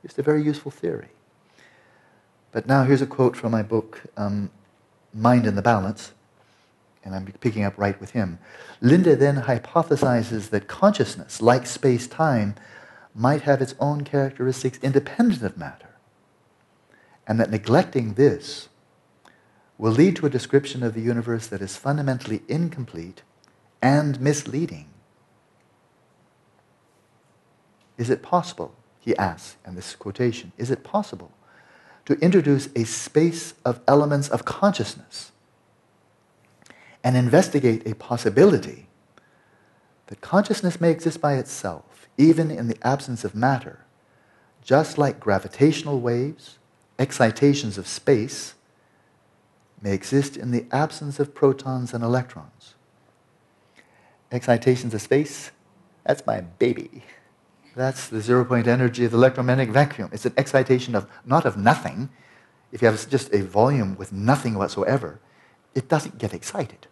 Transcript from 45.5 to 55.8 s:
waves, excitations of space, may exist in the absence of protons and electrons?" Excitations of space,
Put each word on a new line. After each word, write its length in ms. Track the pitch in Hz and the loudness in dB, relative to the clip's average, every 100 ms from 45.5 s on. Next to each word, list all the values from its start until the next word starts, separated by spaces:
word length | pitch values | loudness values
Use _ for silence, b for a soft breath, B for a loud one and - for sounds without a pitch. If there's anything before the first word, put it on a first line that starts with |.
| - 143 160 151 139 | 2 2 2 -4 -4
waves, 600 | 120 120 135 156 - _ _ _ _ - | -2 -2 -4 -8 -20 _ _ _ _ -4
excitations 800 | 135 - 113 110 143 143 117 95 | -4 2 2 4 4 4 -2 -8
of 100 | 90 | -12
space, 640 | - - 131 120 - - - _ _ _ _ _ _ _ _ _ _ _ _ | -8 0 0 0 -8 -14 -18 _ _ _ _ _ _ _ _ _ _ _ _
may 120 | 101 | -4
exist 440 | 98 - 139 139 - | -4 0 0 0 -6
in 140 | 123 | -4
the 140 | 120 117 | -4 -2
absence 480 | 127 151 - 147 139 | -2 -2 -6 -12 -6
of 140 | 143 | -6
protons 600 | - 139 135 135 131 123 | 2 2 2 -4 -6 -6
and 100 | 120 | -4
electrons?" 720 | 117 123 127 - 76 _ - _ _ _ _ _ _ _ _ _ _ b b b b b _ | -2 -2 -2 -14 -20 _ -20 _ _ _ _ _ _ _ _ _ _ b b b b b _
Excitations 600 | 123 127 117 131 127 123 | -8 0 2 2 0 -2
of 80 | 107 | -8
space, 500 | - 135 147 - - _ _ _ | 0 0 0 -8 -18 _ _ _